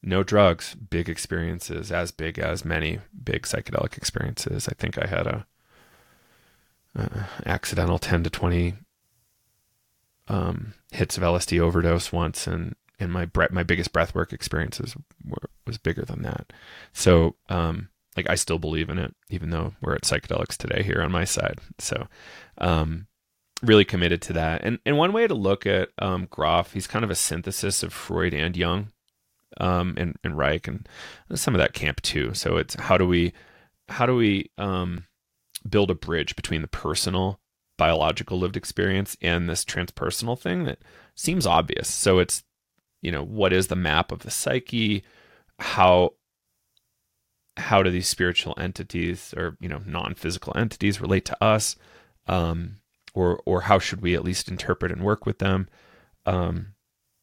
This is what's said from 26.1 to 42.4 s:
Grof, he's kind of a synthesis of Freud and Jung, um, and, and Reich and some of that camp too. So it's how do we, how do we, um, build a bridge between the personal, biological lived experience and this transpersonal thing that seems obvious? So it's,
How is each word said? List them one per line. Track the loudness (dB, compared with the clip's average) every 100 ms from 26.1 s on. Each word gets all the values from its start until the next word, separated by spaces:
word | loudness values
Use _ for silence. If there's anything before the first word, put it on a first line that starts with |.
| -2 -4
Grof, | -2 2 4 2
he's | -6 -4
kind | -2
of | -2
a | -2
synthesis | -2 -2 -6 -4 -2 -2
of | -4
Freud | -10 -4 0 0
and | 0 -2 0
Jung, | 0 0 -4 _ _ _ _ _ _ -2
um, | 2 2 0 -2
and, | -4 -4
and | -6 0
Reich | 0 0 -4
and | -10 -12 -18 -18 -20 _ -4
some | 0
of | 2
that | 2
camp | 0 -4 -2
too. | -2 -2 -2
So | -2 0 0
it's | -2 -6
how | 2 4
do | 6
we, | 4 2 -2 -20 -20 _ _ _
how | -2 2
do | 4
we, | 4 2 -2 -6
um, | -4 -2 -4 -6 -12 _ _ _ _ -14 0
build | 2 2
a | 0
bridge | -2 -2 -2 -6
between | -4 -4
the | -4
personal, | -6 -4 -2 0 2 0 -2 _ _ _ _
biological | 4 4 2 0 -4 -2
lived | -2 -4
experience | -8 -2 0 2 -2 -4
and | 0 0 0
this | -4 -4
transpersonal | -4 -6 -4 -4 -4 -4 -4
thing | -2 -2
that | -2 -6 -14 -20 -20 -6
seems | -2 0 4
obvious? | 4 2 -2 -4
So | 0 4 6
it's, | 4 0